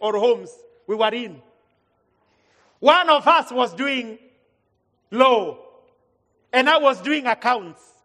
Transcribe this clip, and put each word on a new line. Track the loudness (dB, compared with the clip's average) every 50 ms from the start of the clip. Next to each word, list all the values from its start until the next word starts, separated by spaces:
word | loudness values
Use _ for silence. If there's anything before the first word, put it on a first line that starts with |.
or | -6 -4 -2 0
homes | 0 0 0 0 -4 -16 -20 -20 -20 -20 _ _ _
we | -8 -4
were | -2 -2 -2
in. | -2 -4 -10 -12 -16 -20 _ _ _ _ _ _ _ _ _ _ _ _ _ _ _ _ _ _ _ _ _ _ _ _ _ _ _ -2
One | 2 4 4 4 4 2
of | 2 2 4
us | 4 2 2 2 -2
was | -2 -2 -2 -2 -4
doing | -6 -6 -4 -4 -6 -8 -10 -14 -18 _ _ _ _ _ _ _ _ _ _ _ _ _ _ _ _ _ -6
law, | 0 2 2 4 2 0 -2 -4 -10 -14 -18 -20 _ _ _ _ _ _ _ _ _ _ _ _ _ _ _ _
and | -2 0 2 2
I | 2 2
was | 2 2 0 0
doing | -4 -4 -4 -4 -2
accounts. | -4 -4 -2 -2 -2 -2 -2 -4 -12 -20 _ _ _ _ _